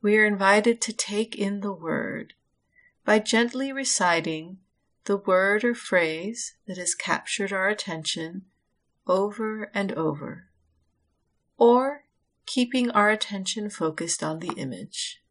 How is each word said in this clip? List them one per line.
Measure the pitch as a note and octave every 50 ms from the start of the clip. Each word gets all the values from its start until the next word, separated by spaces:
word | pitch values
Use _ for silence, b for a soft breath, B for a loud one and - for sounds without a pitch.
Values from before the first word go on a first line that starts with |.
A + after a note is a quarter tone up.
| -
we | G#3 G#3 A3
are | G#3+
invited | G#3+ G#3 G3 G3 F#3+ G3+ G#3+ G#3 A#3 A#3 A#3
to | - - A#3
take | - - - G3+ G3+ A3+ A3+ -
in | - G3+ G3 G3+ G3+
the | G3 G3+ G3
word | E3 E3 D#3+ D#3 C#3+ - F#3+ - - - _ - _ _ _ _ _ _ b b b b b b b _
by | - G#3+ A3
gently | G#3+ - - A3+ A#3 A#3+ A#3+ B3+ C4+ C#4
reciting | C4+ C4+ C4+ C4 - - G3 F3+ E3+ E3 D#3+ E3 D#3+ D#3 D#3 F3 F#3+ - _ _ _ _ _ _ _ _ _
the | - G3+ G3
word | G3+ - F#3 F#3 F#3+ G3 G3+ G#3+ A3
or | A#3+ A#3+
phrase | A#3+ - - - F3+ E3+ D#3+ D#3 D#3+ E3+ G3+ A#3 - - - - _ _ -
that | F#3 F#3
has | F3+ E3+ -
captured | - - - E3+ - - - - - G3+ F#3+
our | G3 F#3+ F#3+ G3
attention | G#3 G#3 - - E3+ D#3+ D#3 - - E3+ D#3+ E3 F3 F#3+ - _ _ _ _ _ _ _ _ _ _ _ _ -
over | F#3 F#3+ G3 G#3 G#3 - A3 A3 A3 G#3+ G#3+ - -
and | G3+ G3+ F#3+ -
over, | - D#3+ D#3 D3 D3 C#3+ - - - - _ _ _ _ _ _ _ _ _ _ _ _ _ _ _ _ _ _ _ _ _ _ _
or | A#3+ A#3 A#3+ B3 C4 C4+ C#4+ C#4+ _ _ _ _ _ _ _ _ _
keeping | - - B3+ B3 A#3+ B3 B3+ B3 A#3+
our | - G#3 G#3 G#3
attention | G#3+ G#3+ - - G#3 G3 F#3+ F#3+ - A3+ G#3 G#3
focused | G#3 - E3 D#3+ D#3 - E3+ E3 - - -
on | D#3 D#3 D#3+
the | E3 F3 - -
image. | - C3 B2 - - - - - - - - _ _ _